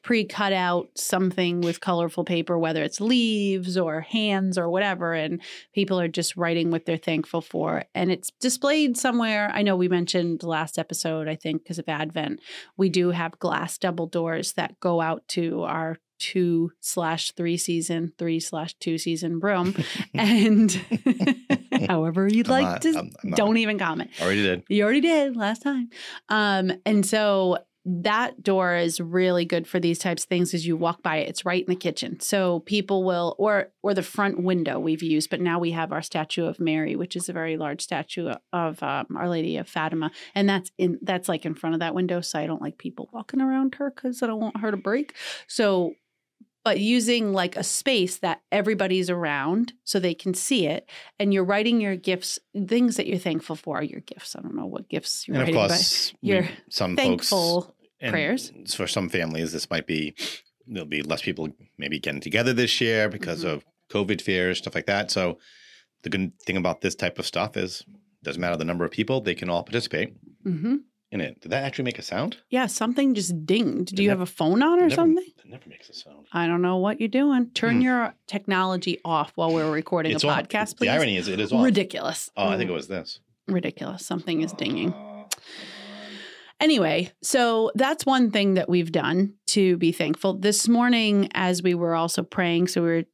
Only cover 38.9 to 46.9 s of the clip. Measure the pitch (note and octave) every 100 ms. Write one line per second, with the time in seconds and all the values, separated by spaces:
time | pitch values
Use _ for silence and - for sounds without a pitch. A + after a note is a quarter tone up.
38.9 | C#3 - - F3 E3+ E3 D#3 E3+ E3+ D#3
39.9 | E3 D#3 - - G3+ G3+ G3 F#3 - F3+
40.9 | E3+ - F3+ F3+ D#3+ E3 D#3 E3 E3 E3
41.9 | F3+ F3+ F3 E3+ D#3 E3 D#3+ D3 - -
42.9 | - - A#3 - C4+ C4 C4 C4+ C4 C#4+
43.9 | C#4 B3+ A#3+ A#3 A3 G#3+ G#3 A3 G3+ F#3+
44.9 | A#3+ D4 - - - - - G#3+ F#3+ E3
45.9 | - _ _ _ _ - _ A3 F#3+ G#3